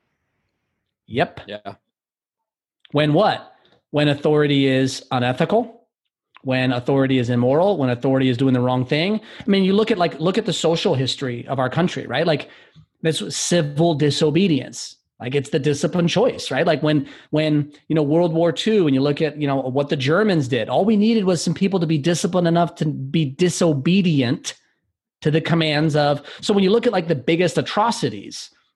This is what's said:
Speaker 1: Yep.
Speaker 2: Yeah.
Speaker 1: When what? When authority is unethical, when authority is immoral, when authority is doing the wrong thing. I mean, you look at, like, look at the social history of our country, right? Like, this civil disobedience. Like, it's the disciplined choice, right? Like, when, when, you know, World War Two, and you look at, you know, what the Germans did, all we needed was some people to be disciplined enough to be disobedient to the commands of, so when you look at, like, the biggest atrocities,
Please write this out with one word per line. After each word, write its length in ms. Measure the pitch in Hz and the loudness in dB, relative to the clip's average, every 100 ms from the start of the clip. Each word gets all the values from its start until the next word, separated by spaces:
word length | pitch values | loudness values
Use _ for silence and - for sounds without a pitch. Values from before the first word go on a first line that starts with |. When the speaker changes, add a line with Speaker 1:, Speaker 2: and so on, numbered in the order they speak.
| _ _ _ _ _ _ _ _ _ _ - | _ _ _ _ _ _ _ _ _ _ -10
Speaker 1:
Yep. 340 | 113 175 - - | -4 -4 -6 -16
Speaker 2:
Yeah. 280 | 104 98 101 _ _ _ _ _ _ _ _ _ _ - | -14 -14 -18 _ _ _ _ _ _ _ _ _ _ -4
Speaker 1:
When 220 | 143 151 | 0 2
what? 400 | 156 208 117 - - _ _ _ | 2 2 0 -8 -20 _ _ _
When 160 | 147 147 | 0 0
authority 600 | 143 156 151 147 143 135 | 2 2 2 2 2 2
is 360 | 131 131 - - | 2 0 -4 -6
unethical, 760 | 131 123 127 165 214 233 - _ _ _ _ _ - | -2 -2 0 0 0 -2 -10 _ _ _ _ _ -12
when 280 | 127 131 127 | -4 0 0
authority 460 | 123 123 139 135 131 | 0 0 2 2 2
is 120 | 117 | 2
immoral, 480 | 123 123 147 196 180 | 2 2 2 2 2
when 120 | 131 | 0
authority 400 | 123 143 135 131 | 0 0 2 2
is 80 | 117 | 2
doing 160 | 135 | 2
the 60 | 127 | 2
wrong 240 | 123 127 127 | 0 -2 0
thing. 340 | 151 185 214 - - | 0 0 -4 -8 -8
I 100 | - | -2
mean, 140 | 196 | 2
you 100 | 190 | 2
look 180 | 196 214 | 2 2
at, 60 | 208 | 0
like, 220 | 170 - | 0 0
look 180 | 165 208 | -2 -2
at 80 | 214 | -2
the 80 | |
social 420 | 160 165 165 202 139 | -2 0 0 0 0
history 500 | 127 - 135 120 123 | -2 -4 -6 -8 -6
of 120 | 135 | -2
our 100 | 127 | -2
country, 360 | - 175 - - | 0 -2 -4 -6
right? 180 | 131 165 | -2 0
Like, 240 | 147 - - - - _ _ | -2 -4 -20 -20 -20 _ _
this 200 | 165 156 208 - | -4 -2 -6 -6
civil 600 | - 175 147 143 170 147 | -2 0 0 0 0 2
disobedience. 1000 | 147 139 156 151 196 139 - - - - _ - | 0 2 2 2 2 0 -4 -12 -16 -18 _ -14
Like, 160 | 120 143 | -6 -4
it's 140 | 135 | -2
the 100 | 160 | -2
disciplined 500 | 139 143 165 175 170 | 0 0 -2 0 0
choice, 400 | 180 240 - - | 2 0 -2 -4
right? 160 | 135 170 | -2 0
Like, 160 | 147 | 0
when, 280 | 151 151 135 - - | 2 0 -2 -10 -4
when, 420 | 151 156 151 147 - - | -2 0 0 -2 -8 -4
you 60 | 156 | 0
know, 80 | |
World 280 | 143 160 175 | 2 2 2
War 180 | 160 170 | 2 0
Two, 340 | 165 220 214 156 | 0 0 2 2
and 80 | 131 | 2
you 60 | |
look 200 | 143 147 | 0 0
at, 180 | 156 147 | -4 -2
you 60 | 143 | -2
know, 100 | 135 | -2
what 320 | 127 131 - | -2 -2 -2
the 80 | 151 | -2
Germans 500 | 131 170 214 165 123 | 0 2 2 0 0
did, 220 | 120 110 | -2 0
all 160 | 131 196 | 0 2
we 100 | 214 | 2
needed 300 | 220 226 185 | 2 2 2
was 180 | 175 | 0
some 100 | - | -2
people 260 | 160 190 190 | -2 0 0
to 80 | 165 | 0
be 100 | 160 | 0
disciplined 500 | 147 175 185 180 170 | 0 -2 0 0 2
enough 280 | 170 170 - | 2 0 -2
to 100 | 156 | -4
be 400 | 135 135 165 143 | -4 -4 -2 -2
disobedient 1300 | 135 175 - 175 143 143 190 180 147 120 156 - - _ _ _ _ _ _ | 0 -2 2 0 0 2 2 2 2 0 -2 -8 -14 _ _ _ _ _ _
to 80 | 156 | 0
the 120 | 156 | 0
commands 560 | 160 165 160 147 160 147 | 2 0 2 0 2 2
of, 240 | 147 139 - - | 2 0 -6 -8
so 140 | - | 0
when 100 | 202 | 2
you 60 | 185 | 4
look 180 | 226 240 | 2 2
at, 60 | |
like, 160 | 190 165 | 0 -2
the 60 | 147 | -2
biggest 420 | 120 165 175 160 | 0 0 0 0
atrocities, 920 | - - 233 - 135 104 98 - - _ _ | -2 0 -2 0 -4 -6 -12 -16 -18 _ _